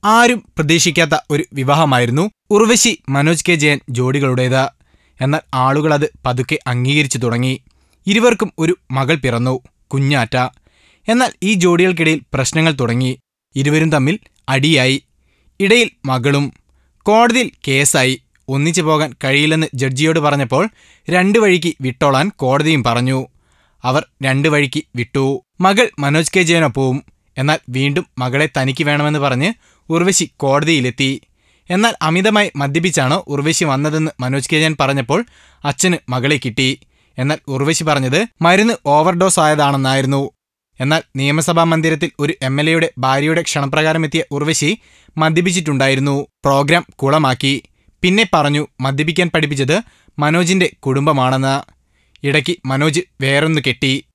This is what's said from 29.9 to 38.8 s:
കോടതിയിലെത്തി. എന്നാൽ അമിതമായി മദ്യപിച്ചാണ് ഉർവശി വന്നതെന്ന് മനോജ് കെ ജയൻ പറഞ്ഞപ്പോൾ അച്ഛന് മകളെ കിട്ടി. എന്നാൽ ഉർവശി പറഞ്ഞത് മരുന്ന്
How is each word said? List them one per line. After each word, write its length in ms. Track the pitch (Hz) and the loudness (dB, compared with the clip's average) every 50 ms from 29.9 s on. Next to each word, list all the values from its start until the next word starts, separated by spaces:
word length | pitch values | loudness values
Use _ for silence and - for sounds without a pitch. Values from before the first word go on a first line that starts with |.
| 160 165 175 185 196 - 160 139 _ | -2 0 0 2 0 0 -2 -4 _
കോടതിയിലെത്തി. 840 | _ - 139 135 143 147 151 165 147 123 127 120 - 135 131 135 - _ _ _ _ _ _ _ _ _ _ | _ -2 0 0 0 2 2 0 2 0 -2 -2 -2 -2 -2 -2 -6 _ _ _ _ _ _ _ _ _ _
എന്നാൽ 240 | 180 185 214 220 - - - | -2 0 0 0 -2 -2 -2
അമിതമായി 480 | 156 160 180 190 214 214 214 208 185 - | 0 0 2 2 2 2 2 0 0 -2
മദ്യപിച്ചാണ് 640 | 147 143 139 139 165 165 190 156 - 139 127 147 180 - | -4 -4 -2 -2 -2 -2 -2 0 0 0 0 0 -2 -2
ഉർവശി 380 | - 143 143 139 156 160 - 180 | -4 -6 -4 -2 -2 -2 0 0
വന്നതെന്ന് 460 | 156 135 135 143 151 151 156 156 156 - _ | -2 -2 -2 -2 -2 -2 -2 -4 -4 -6 _
മനോജ് 280 | 127 127 131 139 139 - | -6 -4 -4 -4 -4 -2
കെ 100 | - 156 | -2 0
ജയൻ 180 | 156 160 156 - | 0 0 0 0
പറഞ്ഞപ്പോൾ 440 | 147 131 139 139 131 - 143 185 240 _ _ _ _ _ _ _ _ | -2 -2 0 -2 -2 -2 -2 -2 -2 _ _ _ _ _ _ _ _
അച്ഛന് 320 | 147 139 - - 185 139 120 _ - | -6 -4 -2 0 -2 -2 -2 _ -6
മകളെ 320 | 127 127 120 139 151 135 - | -6 -4 0 0 -2 -2 -2
കിട്ടി. 360 | 127 107 - 135 127 135 - _ _ _ _ _ _ _ - | -6 -4 -2 -2 -2 -2 -4 _ _ _ _ _ _ _ -6
എന്നാൽ 200 | 127 139 151 147 _ - | -4 -4 -4 -4 _ -8
ഉർവശി 360 | 135 131 139 147 165 - 170 | -6 -4 -2 0 -2 -2 0
പറഞ്ഞത് 420 | 156 151 143 165 127 127 160 214 233 _ _ 170 | 0 0 0 0 0 -2 -2 -2 -4 _ _ 2
മരുന്ന് 320 | 170 180 196 214 233 233 - | 2 4 4 2 2 0 -2